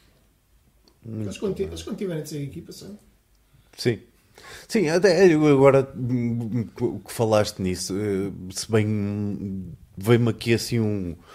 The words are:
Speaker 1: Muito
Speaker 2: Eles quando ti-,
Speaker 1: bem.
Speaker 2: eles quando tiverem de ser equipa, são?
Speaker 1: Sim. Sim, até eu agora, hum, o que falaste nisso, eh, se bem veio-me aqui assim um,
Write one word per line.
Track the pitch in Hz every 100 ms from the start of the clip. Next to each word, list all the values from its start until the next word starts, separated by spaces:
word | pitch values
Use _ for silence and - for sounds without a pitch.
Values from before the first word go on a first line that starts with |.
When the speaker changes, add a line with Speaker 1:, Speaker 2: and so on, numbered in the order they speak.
| _ _ _ _ _ _ _ _ _ _
Speaker 1:
Muito | 113 110 104
Speaker 2:
Eles | -
quando | 208
ti-, | 190
Speaker 1:
bem. | 196
Speaker 2:
eles | -
quando | 339 208
tiverem | 190 160
de | 147
ser | 151
equipa, | 139 170 -
são? | - 196 208 _ _ _ _ _ _ _ -
Speaker 1:
Sim. | 127 101 - _ _ - - - -
Sim, | 220 151
até | 175 190 170 190
eu | 151 151
agora, | 135 139 135 131 -
hum, | 123 123 117 117 113 120 98 -
o | 113 -
que | -
falaste | - 110 107 104 -
nisso, | 92 90 - 95
eh, | 104 95 98 85 92
se | - -
bem | 110 107 107 101 104 104 98 101 95 87 - - -
veio-me | 101 120 117
aqui | - 117
assim | 110 - 120
um, | 107 104 87 82 -